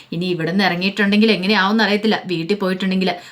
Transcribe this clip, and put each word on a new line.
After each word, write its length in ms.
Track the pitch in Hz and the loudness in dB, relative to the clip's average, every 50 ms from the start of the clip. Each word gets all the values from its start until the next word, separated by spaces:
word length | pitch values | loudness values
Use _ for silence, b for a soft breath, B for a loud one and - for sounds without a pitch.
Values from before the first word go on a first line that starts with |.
| B B | B B
ഇനി 140 | - 165 180 | -6 -4 -4
ഇവിടുന്ന് 380 | 185 175 160 160 160 170 196 202 | -2 -2 -2 -2 -2 0 0 2
ഇറങ്ങിയിട്ടുണ്ടെങ്കിൽ 680 | 180 175 170 180 196 196 - 208 196 202 208 214 220 | 2 0 0 -2 -2 0 0 0 2 4 4 4 4
എങ്ങനെയാവുമെന്ന് 520 | 214 175 180 190 220 202 185 196 214 226 220 | 4 2 0 0 2 2 2 2 2 2 2
അറിയത്തില്ല. 380 | 196 208 208 196 220 196 170 - | 2 2 0 2 0 0 0 -2
വീട്ടിൽ 300 | 175 180 165 165 165 202 | -4 -4 -4 -2 -2 -2
പോയിട്ടുണ്ടെങ്കിൽ 580 | 202 - 185 185 185 202 190 185 190 185 185 175 B B B | -2 -2 -2 -2 -2 -2 -2 0 0 0 -2 -2 B B B